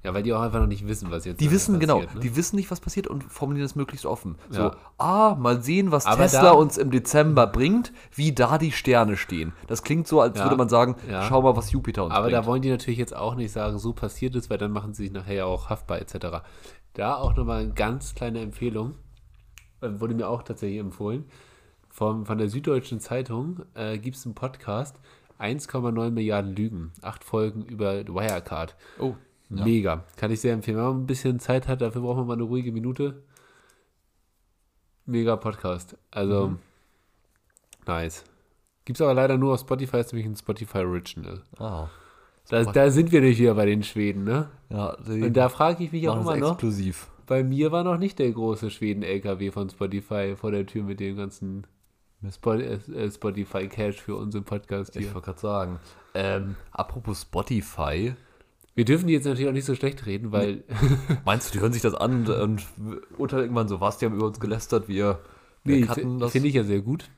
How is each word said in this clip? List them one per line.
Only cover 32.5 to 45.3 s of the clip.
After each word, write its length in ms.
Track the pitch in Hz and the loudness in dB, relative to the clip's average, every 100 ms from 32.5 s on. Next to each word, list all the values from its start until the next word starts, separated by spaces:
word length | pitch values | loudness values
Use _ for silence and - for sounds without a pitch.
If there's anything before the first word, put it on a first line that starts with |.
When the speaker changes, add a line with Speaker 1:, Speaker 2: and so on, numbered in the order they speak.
| 127 123 | -2 -2
Speaker 1:
Minute. 500 | 113 120 127 143 139 _ _ _ _ _ _ _ _ _ _ _ _ _ _ _ _ _ _ - | -4 -4 -4 -4 -6 _ _ _ _ _ _ _ _ _ _ _ _ _ _ _ _ _ _ -4
Mega 300 | 117 117 110 | 0 2 0
Podcast. 600 | 110 104 95 87 - - _ | -2 -4 -4 -6 -8 -20 _
Also, 380 | 104 98 101 98 | -2 2 2 2
Speaker 2:
Mhm. 100 | 87 _ _ _ _ _ _ _ _ _ _ _ _ - | -2 _ _ _ _ _ _ _ _ _ _ _ _ -6
Speaker 1:
nice. 380 | 85 82 - - _ _ _ _ _ | -4 -4 -8 -20 _ _ _ _ _
Gibt's 160 | - 123 | -10 0
aber 140 | 151 | 2
leider 220 | 127 135 131 | 4 4 4
nur 160 | 135 | 2
auf 60 | 131 | 2
Spotify, 380 | - 131 135 123 | 0 -4 0 -2
ist 140 | 113 | -2
nämlich 140 | 117 110 | -4 -6
ein 100 | 107 | -6
Spotify 420 | - 104 110 98 | -6 -6 -4 -2
Original. 640 | 90 90 90 - 87 92 - - | -2 -2 -6 -12 -12 -14 -16 -12
Speaker 2:
Ah. 300 | 110 85 76 - - - _ _ _ | -8 -8 -8 -12 -20 -20 _ _ _
Speaker 1:
Da, 140 | 113 | 2
Speaker 2:
Spot- 100 | 113 | 4
Speaker 1:
da 180 | 117 139 | 6 6
sind 220 | 135 165 | 6 6
wir 80 | 165 | 6
nicht 180 | 131 117 | 8 6
wieder 160 | 120 | 6
bei 120 | 107 104 | 6 4
den 160 | 104 | 2
Schweden, 420 | 101 107 104 98 | -2 -2 0 0
ne? 260 | 101 131 151 - _ | -2 -2 -2 -12 _
Speaker 2:
Ja, 260 | 101 104 - 117 | -6 -6 -6 -6
die 160 | 110 | -2
Speaker 1:
Und 120 | 117 | 2